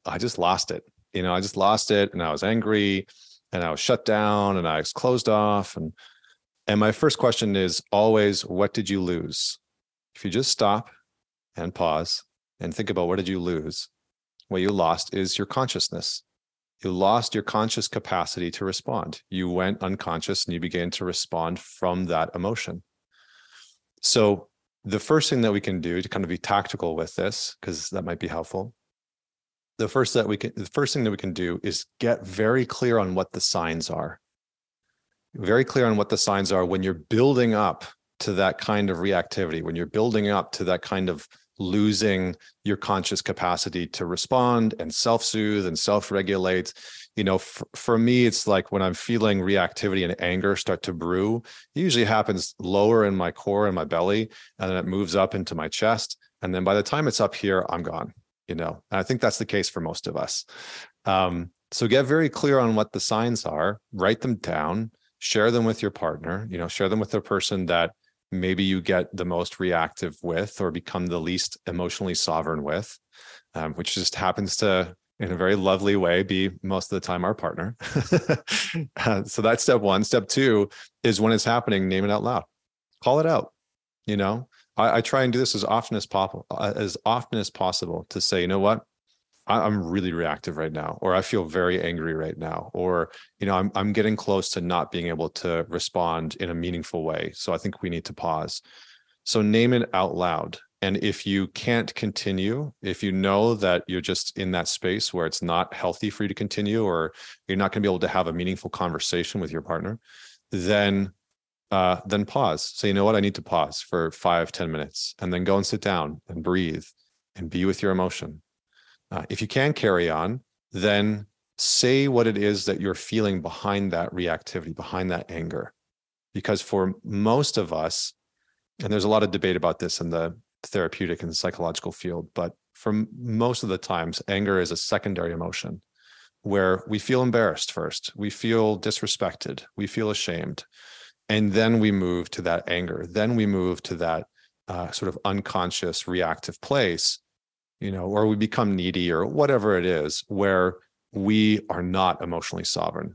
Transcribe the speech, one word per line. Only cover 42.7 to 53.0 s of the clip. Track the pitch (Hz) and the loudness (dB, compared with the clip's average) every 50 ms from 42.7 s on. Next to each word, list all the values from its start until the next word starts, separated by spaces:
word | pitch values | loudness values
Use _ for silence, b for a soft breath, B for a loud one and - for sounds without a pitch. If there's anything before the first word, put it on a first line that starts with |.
| 101 | -2
conscious | - - - 98 95 92 - - - | -2 0 0 0 0 0 -2 -4 -4
capacity | - 98 90 - 92 87 87 - - 90 82 90 85 | -4 -4 -4 -2 0 0 0 0 -2 -4 -4 -6 -6
to | - - - 90 | -6 -6 -6 -6
respond | 85 87 - - - 131 127 123 123 120 117 113 110 - - | -4 -4 -4 -2 0 2 4 4 4 4 4 2 2 0 -2
and | 82 117 - | -8 -6 -4
self-soothe | - - 120 117 113 - - - 110 107 107 104 101 95 | 0 2 2 2 2 0 0 -2 0 0 0 0 0 0
and | 90 80 - | -2 -2 -2
self-regulate. | - 104 104 104 - - 98 98 95 95 98 95 92 92 92 92 90 - - B B B B B B B B | 0 2 2 2 0 0 -2 0 0 0 0 0 2 2 2 0 0 -4 -10 B B B B B B B B
You | 110 101 | 0 2
know, | 95 95 | 2 2
f-, | 92 - - - - - - - | 2 0 -4 -12 -12 -12 -12 -14
for | - - - 117 | -6 0 2 4
me, | 113 117 120 123 123 120 | 4 6 6 6 6 6
it's | 113 - - - | 4 4 2 2
like | 107 101 92 - - | 2 2 2 2 0
when | 104 98 | 0 0
I'm | 95 92 87 | 0 0 -2
feeling | - - - 117 113 110 107 101 95 | -2 -2 0 0 2 4 4 2 2
reactivity | 90 98 98 95 87 85 - - - 101 95 95 90 | 2 2 2 2 2 0 -2 -2 -2 0 0 2 0
and | 85 90 - | 0 -2 -2
anger | 92 87 90 95 95 98 98 | -2 -2 0 2 2 0 0
start | - - - 92 85 | 0 0 -2 -2 -2
to | - - | -4 -6
brew, | 90 80 82 85 90 92 98 107 117 120 - B B B B B - | -6 -4 -2 -2 0 0 2 0 0 -2 -6 B B B B B -4
it | 143 | -2
usually | 185 180 123 120 113 | 0 2 4 4 4
happens | 104 113 107 104 - 98 90 - - - - | 4 4 2 2 2 0 -2 -4 -6 -8 -8
lower | 98 90 98 98 104 110 117 113 | -4 0 2 4 6 6 6 6